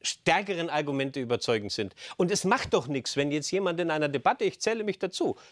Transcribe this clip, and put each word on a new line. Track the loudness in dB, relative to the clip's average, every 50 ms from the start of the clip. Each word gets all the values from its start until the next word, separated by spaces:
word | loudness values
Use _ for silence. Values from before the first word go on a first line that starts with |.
stärkeren | -6 -6 -6 0 _ 4 4 4 2 0 -2 -4 -2 -2
Argumente | -2 -2 0 0 0 -2 -2 -2 -2 -4
überzeugend | -2 0 0 0 2 2 0 0 0 -2
sind. | -4 -4 -4 -4 -6 -12 -16 -10 -2 0
Und | 2 2
es | 2 0 2
macht | 2 2 0 2 0 0
doch | 0 0 0
nichts, | -2 -4 -4 -2 0
wenn | 0 0 0
jetzt | 0 -2 -2 -2
jemand | -2 0 0 0 0 0
in | 0 0
einer | 0 0 0 0
Debatte, | 0 2 2 2 2 4 0
ich | -2 -2 0
zähle | 0 0 0 0 0
mich | -2 -2 -2
dazu, | -4 -6 -2 0 0 0 0 -2 -8 -12